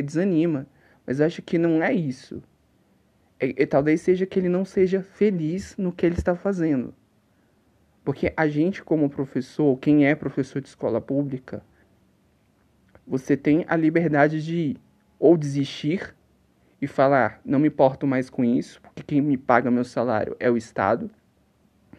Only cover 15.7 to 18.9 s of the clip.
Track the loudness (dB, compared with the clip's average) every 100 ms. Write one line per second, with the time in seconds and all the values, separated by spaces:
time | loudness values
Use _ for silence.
15.7 | -4 -4 -4 -8 -18 _ _ _ _ _
16.7 | _ -6 2 4 4 2 -2 -2 0 0
17.7 | 2 2 2 -2 -2 -2 -2 0 0 -2
18.7 | -14 -20